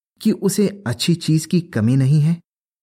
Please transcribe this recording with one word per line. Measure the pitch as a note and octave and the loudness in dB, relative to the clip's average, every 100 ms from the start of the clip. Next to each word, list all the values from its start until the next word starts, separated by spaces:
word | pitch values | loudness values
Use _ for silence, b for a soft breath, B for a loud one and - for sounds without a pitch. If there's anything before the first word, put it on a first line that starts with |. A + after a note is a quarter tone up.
| _ _ | _ _
कि | A3 | -2
उसे | - G3 - G3 - - | 0 -2 0 -2 -2 -8
अच्छी | A2 - E3+ | -6 -2 -2
चीज | - D#3+ - | 2 0 0
की | F3 | -2
कमी | E3+ A#2 G#2+ C3+ | -2 -2 0 2
नहीं | C3+ D3+ | 2 2
है? | D3+ E3+ _ _ _ _ | 2 -2 _ _ _ _